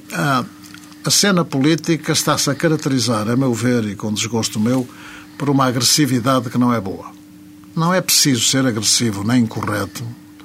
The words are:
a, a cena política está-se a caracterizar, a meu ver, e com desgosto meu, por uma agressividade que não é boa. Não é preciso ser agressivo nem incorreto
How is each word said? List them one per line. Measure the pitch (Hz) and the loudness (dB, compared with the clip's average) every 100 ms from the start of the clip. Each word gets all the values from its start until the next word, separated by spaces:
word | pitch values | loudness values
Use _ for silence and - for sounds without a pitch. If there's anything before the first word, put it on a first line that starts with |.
| - | -10
a, | 170 151 131 - - - - - - | -4 0 0 -2 -12 -20 -20 -20 -8
a | 151 | -2
cena | - 202 180 | 2 2 2
política | - 139 147 160 170 160 - | 0 0 2 2 0 -2 0
está-se | 147 - 135 151 | -2 0 0 0
a | 131 | 0
caracterizar, | 170 156 151 131 113 107 107 | 2 2 0 0 0 -2 0
a | 123 | 0
meu | 131 | 0
ver, | 113 123 123 | 0 0 0
e | 107 | -2
com | 98 107 | -4 -6
desgosto | 104 113 117 110 107 | -4 -2 -2 -4 -2
meu, | 110 131 123 - - - - - | 0 0 -2 -10 -20 -20 -20 -6
por | 143 | 0
uma | 139 131 | 2 2
agressividade | 127 117 - 139 127 117 131 117 | 2 0 2 2 2 2 0 0
que | 123 | 0
não | 123 | 2
é | 117 | 2
boa. | 98 - - - - - - - - 165 | -2 -8 -12 -18 -20 -20 -20 -20 -10 -2
Não | 165 | 0
é | 185 | 0
preciso | 185 - 147 120 | 2 2 2 2
ser | - 135 131 | 2 2 0
agressivo | 110 104 - 120 101 | 0 0 0 0 -2
nem | 104 127 | 0 2
incorreto | 110 110 101 104 98 - 117 - - - | 2 -2 -4 -4 -6 -8 -12 -12 -20 -20